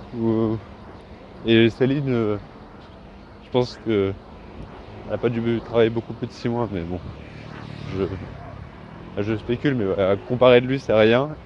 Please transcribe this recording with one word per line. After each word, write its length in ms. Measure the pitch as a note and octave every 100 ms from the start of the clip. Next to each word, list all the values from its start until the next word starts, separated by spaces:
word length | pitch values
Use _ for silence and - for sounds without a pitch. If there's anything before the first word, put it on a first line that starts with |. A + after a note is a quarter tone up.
| - A#2+
Ou, 420 | A2+ A2 A2+ A2 - - - - - - - - A2+
et 220 | A2+ A2+
Céline, 380 | - C3 C#3 C3+
euh, 280 | A#2+ A2 G#2 - - - - - - - - - -
je 60 | -
pense 300 | B2+ B2 - -
que 280 | G#2+ G2 F#2+ - - - - - - - - -
elle 60 | G#2+
a 20 |
pas 120 | A#2+
dû 300 | A#2 A#2 A2+ A2
travailler 240 | A#2 A2+
beaucoup 240 | A#2 -
plus 140 | A2+ A#2+
de 40 |
six 160 | - A#2+
mois, 220 | A#2 A2+
mais 100 | F#2+
bon, 180 | E2 F2+ - - - - - - - - - F#2+
je, 60 | F#2+ F#2 - - - - - - - - - -
je 140 | G#2 A2
spécule, 380 | - - - B2+
mais 260 | G2 F2+
à 140 | F#2+ G2+
comparer 460 | - B2 B2 B2
de 60 | B2+
lui, 120 | C3+
c'est 140 | -
rien. 360 | A2 A2 A#2 D3 D3+